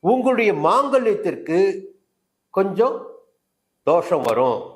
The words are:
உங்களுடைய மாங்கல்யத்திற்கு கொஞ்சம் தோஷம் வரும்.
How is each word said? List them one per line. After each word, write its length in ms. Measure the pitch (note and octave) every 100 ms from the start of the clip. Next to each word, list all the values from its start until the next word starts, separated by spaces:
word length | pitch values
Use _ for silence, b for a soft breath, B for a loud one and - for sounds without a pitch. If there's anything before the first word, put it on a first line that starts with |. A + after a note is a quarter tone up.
உங்களுடைய 480 | E3+ B3+ B3+ B3 A3 F3 G#3
மாங்கல்யத்திற்கு 920 | A#3+ C#4 C4+ A#3 G3+ F#3 - - E3 G3 F#3 - - _ _ _ _ _
கொஞ்சம் 420 | - G3 F3 B3 - - - _ _ _ _ _ _ -
தோஷம் 380 | E3 E3 E3 A#2+
வரும். 300 | B2 B2+ A2 -